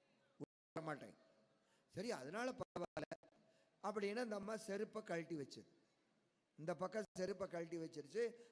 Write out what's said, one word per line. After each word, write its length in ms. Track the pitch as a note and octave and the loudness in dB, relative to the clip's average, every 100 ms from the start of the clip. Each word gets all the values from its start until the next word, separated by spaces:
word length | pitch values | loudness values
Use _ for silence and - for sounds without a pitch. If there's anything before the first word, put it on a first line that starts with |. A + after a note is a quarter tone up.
| _ _ _ - | _ _ _ -10
உள்ள 140 | D3 _ _ | -10 _ _
வர 120 | - D#3 | -6 -2
மாட்டேன்." 300 | C#3+ G#2+ - - - - _ _ _ _ - | -2 -6 -14 -20 -20 -20 _ _ _ _ -4
"சரி, 160 | A3+ | 0
அதனால 400 | F#3 B2+ G3 B3 | 0 -2 0 0
பரவாயில்ல" 640 | F3+ F#3 - F3 - D3 - - - - - _ _ | 0 -4 -2 -2 -2 -2 -4 -8 -20 -20 -20 _ _
அப்படின்னு 400 | G3 G#3+ G3+ G#3 A#3+ | 0 4 4 4 2
அந்த 100 | G#3 | 2
அம்மா 200 | G3 A3 | 0 0
செருப்பை 480 | - G3 A3 A3 | 2 2 2 0
கழட்டி 320 | - E3+ E3 D#3+ | 0 2 2 0
வச்சது. 340 | C3+ - G#2 - _ _ _ _ _ _ _ - | -2 -6 -14 -18 _ _ _ _ _ _ _ -6
இந்த 160 | D#3 D#3+ | -2 0
பக்கம் 280 | F#3 A3 F3+ - | 0 0 -2 0
செருப்பை 300 | F3+ F#3+ F#3+ | 0 2 0
கழட்டி 300 | E3+ E3+ E3+ | 0 -2 -2
வச்சிருச்சு, 460 | D#3+ D3+ C#3+ F3+ A#3 A#3 - | -2 -4 -4 2 2 0 -14